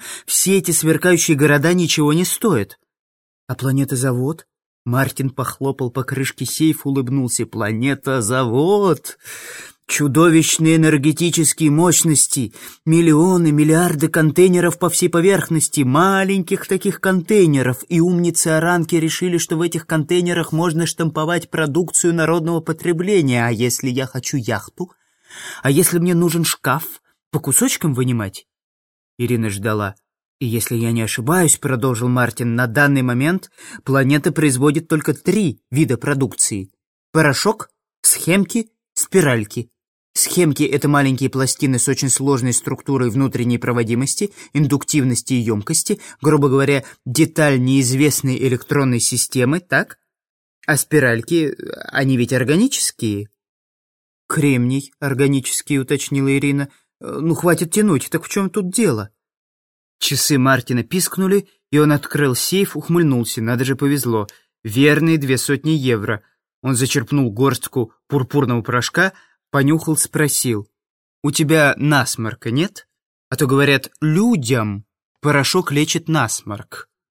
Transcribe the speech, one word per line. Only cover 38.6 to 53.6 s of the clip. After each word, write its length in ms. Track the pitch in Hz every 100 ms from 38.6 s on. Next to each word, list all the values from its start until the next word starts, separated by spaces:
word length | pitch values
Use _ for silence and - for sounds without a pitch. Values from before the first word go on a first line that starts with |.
| 220 _ _
спиральки. 800 | - - 190 147 120 101 123 113 _ _ _ _
Схемки — 500 | - - 180 165 135
это 240 | 147 139 143
маленькие 420 | 143 139 127 131
пластины 480 | 131 131 - 139 123
с 80 | -
очень 220 | 131 139
сложной 440 | - 135 131 123
структурой 560 | 117 - 135 - 135 123
внутренней 480 | 117 135 - 120 120
проводимости, 720 | - 120 113 117 135 - 202 - -
индуктивности 800 | 143 147 143 - 151 127 117 -
и 80 | 127
ёмкости, 580 | 117 107 - 160 - 202 - -
грубо 280 | 151 151 139
говоря, 340 | 135 139 139 - - 135
деталь 540 | 120 156 - 151 135
неизвестной 800 | 127 135 123 131 147 - 135 127
электронной 640 | 127 120 - 147 131 120
системы, 600 | - 123 - 131 123 170
так? 380 | - 135 - - _ _ _ _ _ _ -
А 100 | 147
спиральки, 760 | - 151 131 113 117 170 151 - - - -
они 240 | - 135 127
ведь 180 | 120
органические?" 960 | 127 127 160 262 - - - 110 101 107 _ _ _